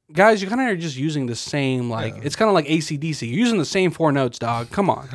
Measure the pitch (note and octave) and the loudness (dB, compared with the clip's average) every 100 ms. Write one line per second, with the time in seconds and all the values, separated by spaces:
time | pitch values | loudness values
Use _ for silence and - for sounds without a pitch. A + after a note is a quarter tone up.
0 | _ D#3 G#3+ G#3+ F#3+ B3 B3+ F#3 E3 B2+ | _ 4 6 6 0 -2 0 -2 -4 -2
1 | D3+ D3+ B2 A2+ - D3 C3+ B2+ A#2+ A2+ | -2 -2 -4 -4 -4 -2 0 0 -2 -2
2 | A#2 G#2+ C#3 - A3 F#3 D3 D#3+ D3 D3 | -6 -6 -8 0 2 4 2 -2 -2 -4
3 | D#3+ D3 A#2 C3+ A#3+ A3 C#3 F#3+ F3+ - | -4 -4 -4 0 2 0 0 0 0 2
4 | D#3+ C#3 C3 - A#2 A#2 A#2+ - G3 A#2 | 2 2 0 -2 -4 -2 -4 0 0 -2
5 | C3+ | -6